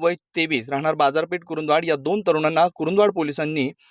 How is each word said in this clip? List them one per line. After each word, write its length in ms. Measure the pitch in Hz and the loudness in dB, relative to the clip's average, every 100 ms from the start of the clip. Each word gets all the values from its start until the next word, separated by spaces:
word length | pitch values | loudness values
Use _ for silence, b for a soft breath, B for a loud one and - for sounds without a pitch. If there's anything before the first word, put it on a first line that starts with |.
वय 140 | 170 | -2
तेवीस, 540 | 180 _ 170 160 139 113 | -2 _ -4 -2 -2 -2
राहणार 260 | 139 156 | -2 -2
बाजारपेठ 480 | 151 143 151 170 180 | 2 2 2 -2 -6
कुरुंदवाड 420 | - 156 156 151 | -6 -6 0 0
या 120 | 165 147 | 0 -2
दोन 240 | 143 208 | -2 -2
तरुणांना 480 | 185 156 151 165 175 | 0 0 2 2 2
कुरुंदवाड 420 | - 160 196 208 | 0 0 2 2
पोलिसांनी 640 | 190 151 143 151 156 135 - b | 2 -4 -4 -4 -2 -4 -6 b